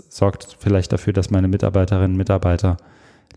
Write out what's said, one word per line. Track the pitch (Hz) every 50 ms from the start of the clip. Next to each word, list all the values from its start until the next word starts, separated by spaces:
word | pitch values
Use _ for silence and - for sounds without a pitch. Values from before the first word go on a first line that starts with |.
| - _
sorgt | - - 98 101 - - - - - -
vielleicht | - 107 101 95 92 -
dafür, | - - - 107 98
dass | 101 95 -
meine | 104 92 92
Mitarbeiterinnen | 92 98 98 107 101 98 98 92 - 101 92 95 92
und | 92
Mitarbeiter | 95 92 - 98 92 - 90 87 87 - 92 85 - - - - _ _ - _ _ _ _ -